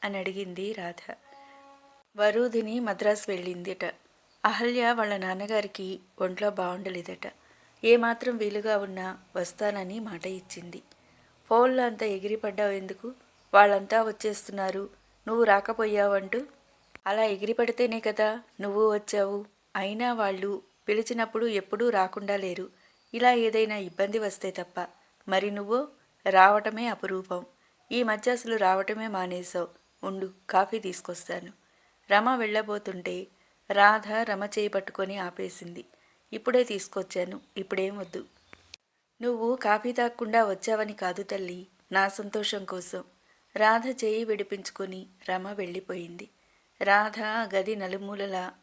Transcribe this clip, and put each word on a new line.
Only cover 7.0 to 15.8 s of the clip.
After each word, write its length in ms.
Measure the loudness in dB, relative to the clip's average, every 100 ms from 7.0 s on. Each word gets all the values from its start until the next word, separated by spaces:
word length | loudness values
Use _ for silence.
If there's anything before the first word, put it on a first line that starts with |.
| -10 -12 -14 -16 _ _ _ _
ఏమాత్రం 540 | 6 6 6 0 -4 -2
వీలుగా 400 | -2 -2 0 0
ఉన్నా 420 | 0 -8 -10 -10 _ -6
వస్తానని 640 | -6 -4 -4 -2 -6 -8
మాట 280 | -10 -8 -8
ఇచ్చింది. 540 | -10 -12 -14 -14 -16 _ _ _ _ _ _ _
"ఫోన్లో 360 | 6 6 4 0
అంత 180 | 0
ఎగిరిపడ్డావు 680 | -4 -2 -4 -4 -4 0 0
ఎందుకు? 420 | 0 -6 -10 -12 -14 _ _ _
వాళ్ళంతా 500 | 8 8 6 2 0
వచ్చేస్తున్నారు, 880 | 0 -2 -4 -6 -8 -6 -4 -4 -8 -14 _ _ -4
నువ్వు 160 | 2
రాకపోయావంటూ." 1040 | 6 6 4 -2